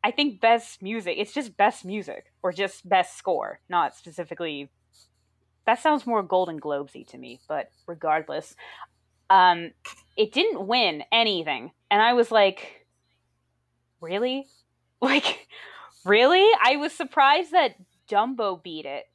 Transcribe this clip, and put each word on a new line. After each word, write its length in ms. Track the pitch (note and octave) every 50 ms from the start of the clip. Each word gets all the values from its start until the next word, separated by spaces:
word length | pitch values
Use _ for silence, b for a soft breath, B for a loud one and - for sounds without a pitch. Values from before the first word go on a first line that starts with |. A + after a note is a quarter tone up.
| -
I 60 | -
think 300 | A#3+ - D4 D4 G#3+ F#3
Best 420 | - - A#3 A#3 A3+ - - _ F#3
Music, 340 | F#3+ A3 A3+ G3 F3 E3+ -
it's 140 | G#3 - -
just 240 | C#4 C#4 A#3 -
Best 280 | - G3+ G#3 - - -
Music, 400 | F3+ G3 G#3+ F#3+ D3+ - - _ _ _ _ -
or 100 | F#3 E3+
just 340 | E3+ G3+ F#3+ - - _
Best 300 | F3+ G3 F#3 F3 - -
Score, 440 | - - G3 F3 D#3+ G#1 - - - _ _
not 240 | F#3 F3 D#3+ C#3 _
specifically. 760 | - _ F3 D3+ F3 F3 D3+ E3+ - E3+ D#3+ D3 C#3+ C#3+ C#3+ _ _ _ _ _ _ _ _ _ _ _ _ _ _ _ _ _ _ _
That 160 | - A3+ A#3+ -
sounds 240 | D#4 D4+ C#4+ -
more 160 | B3 A#3 G#3+ F#3+
Golden 360 | E3+ F#3 F#3 F#3 F3 E3 D3+
Globes-y 460 | - D3+ D3 C#3 D3 C#3 _ - - _
to 80 | - C3
me, 220 | B2+ B2 A#2+ C3 _ _
but 220 | D#3 D3 - _ _ _ _
regardless. 680 | - F3 D#3 - D#3+ D#3 D#3+ D#3 - C#3+ D3+ D#3 - - B B B B B B B _ _ _ _ _ _ _ _
Um, 440 | F#3+ F#3+ F3+ F3+ F3 E3+ E3+ E3 _ _ _ - - _ _ _ _
it 140 | - G#3+ G#3+ -
didn't 360 | C4+ F4+ A4+ G4 - G3 F#3+
win 340 | A#3 B3+ A#3 F#3 D#3 D3 - _
anything, 640 | - A#3 A#3 A3 G3+ F3 D#3+ D#3 C#3+ B2 A2+ C#3 _ _ _ _
and 100 | G3+ G3+
I 120 | A3 A#3 B3
was 180 | B3 A#3 A#3
like, 560 | A#3 A3 G3+ G3 F#3+ - - - - _ _ _ _ _ _ _ _ _ _ _ _ _ _ _ _ _ _ _ _ _ _ _ _ _
"Really?" 460 | - E3 F3+ G3+ A#3 B3+ B3+ C#4 C4+ _
<laughs> 60 | _ _ _ _ _ _ _ _ _ _
Like, 480 | A#3+ C4+ C#4 D4 - - - - - B B B B B B B B B B _ _
"Really?" 440 | F3+ G3+ A3 A#3+ C4+ F4 F#4 G4 A4 A4+ - -
I 120 | B3 C#4
was 160 | D4 D4 D#4 -
surprised 580 | - D#4+ C4 - D#4+ C4+ C4+ C#4+ E4+ F4+ D#4+
that 240 | D4+ F4+ D4+ C#4 - _ - _ _ _ _ _
Dumbo 540 | G#3+ G3+ A3 B3 C4+ A#3+ A3 G3+ F#3 E3+ _
beat 240 | F#3 E3 D#3 D3+
it. 200 | C3+ C3+ C#3 - _